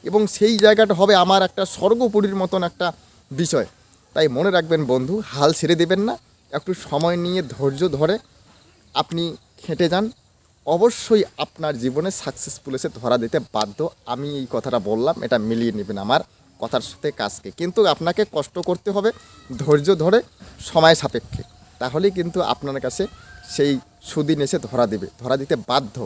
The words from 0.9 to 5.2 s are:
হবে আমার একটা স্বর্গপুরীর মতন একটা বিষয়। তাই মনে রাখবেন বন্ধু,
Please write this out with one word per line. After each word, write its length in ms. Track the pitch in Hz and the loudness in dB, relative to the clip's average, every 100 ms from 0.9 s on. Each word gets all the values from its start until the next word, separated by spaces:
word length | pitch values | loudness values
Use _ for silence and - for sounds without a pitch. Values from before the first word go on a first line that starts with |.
| 175 | 4
হবে 140 | 196 196 | 6 6
আমার 160 | 180 196 185 | 6 4 2
একটা 140 | - 190 | -2 -6
স্বর্গপুরীর 600 | - 190 233 247 208 202 196 | 0 0 2 2 2 0 -2
মতন 180 | 185 190 175 | -2 -2 -2
একটা 160 | - 175 - _ _ _ | -2 -6 -6 _ _ _
বিষয়। 360 | 135 170 147 98 _ _ _ _ | -4 -2 0 -2 _ _ _ _
তাই 120 | - 156 127 | 0 0 2
মনে 140 | 190 180 | 2 2
রাখবেন 260 | 160 160 139 | 2 0 2
বন্ধু, 220 | 127 131 202 | 0 0 -4